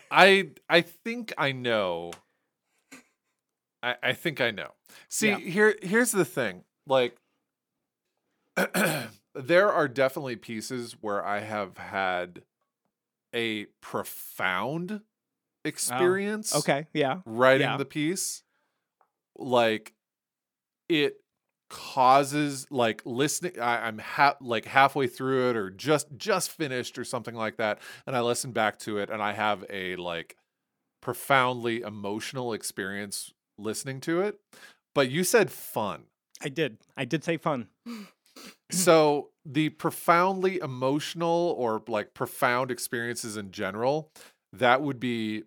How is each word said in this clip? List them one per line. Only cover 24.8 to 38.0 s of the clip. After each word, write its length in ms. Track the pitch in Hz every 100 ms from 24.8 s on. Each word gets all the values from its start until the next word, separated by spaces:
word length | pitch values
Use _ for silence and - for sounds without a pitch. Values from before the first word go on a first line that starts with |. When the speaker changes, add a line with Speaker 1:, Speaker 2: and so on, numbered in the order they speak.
| 135 147 127
Speaker 2:
through 420 | - 131 131 127
it 40 | 113
or 120 | 95
just, 380 | 95 117 151 - 131
just 340 | 208 190 -
finished 460 | - 147 127 113 -
or 60 |
something 320 | 117 123 113 113
like 220 | 110 107
that, 220 | 110 104 - - -
and 80 | 131
I 60 |
listen 300 | 120 117 135
back 260 | 113 107 -
to 180 | - 104
it, 100 | 101
and 120 | 110
I 120 | 104
have 300 | 104 107 101 95
a, 260 | 98 92 90
like, 400 | 87 85 80 - _ _ _ _ _ _
profoundly 800 | - 117 - 135 127 123 117 117
emotional 720 | 110 104 101 110 - 135 123
experience 800 | 107 - - 95 101 104 - - _ _ -
listening 420 | 107 104 135 135
to 200 | 165 170
it. 180 | 208 202 _ - - _ _ 285
But 160 | 131
you 120 | 151 180
said 260 | 233 180
fun. 520 | - - 127 104 71 55 _ _ -
Speaker 1:
I 60 | 151
did. 280 | 135 143 110 _ -
I 60 | 127
did 180 | 160 170
say 100 | 165
fun. 300 | 165 135 110 _ 233
<laughs> 220 | 226